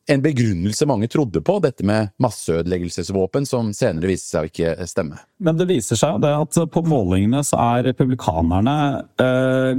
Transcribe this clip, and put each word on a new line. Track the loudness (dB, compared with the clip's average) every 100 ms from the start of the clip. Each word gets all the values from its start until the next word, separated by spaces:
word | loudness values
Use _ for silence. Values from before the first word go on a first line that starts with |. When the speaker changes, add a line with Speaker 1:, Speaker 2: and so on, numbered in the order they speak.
| 0
Speaker 1:
en | 2
begrunnelse | 2 2 2 2 -2 0 0
mange | 2 0
trodde | 0 0 0
på, | 0 2
dette | 0 0
med | 0 0 0 -2
masseødeleggelsesvåpen, | -2 -2 -2 -2 0 -2 -4 -6 -2 0 0 -2 -2
som | -2 -2
senere | 0 -2 0 0
viste | -2 -2
seg | -4 -4
å |
ikke | -2 -2 -2 -6
stemme. | -4 -6 -8 -20 -4
Speaker 2:
Men | -2 0
det | 0
viser | -2 0 0
seg | 0
jo | 0
det | 0
at | 0 0 0 0
på | 0 0
målingene | 0 2 2 2 0
så | 0 0
er | 2 2 0
republikanerne, | 0 0 0 -2 0 0 2 2 0 0 -2 -6 0
eh, | 2 2 2 2 0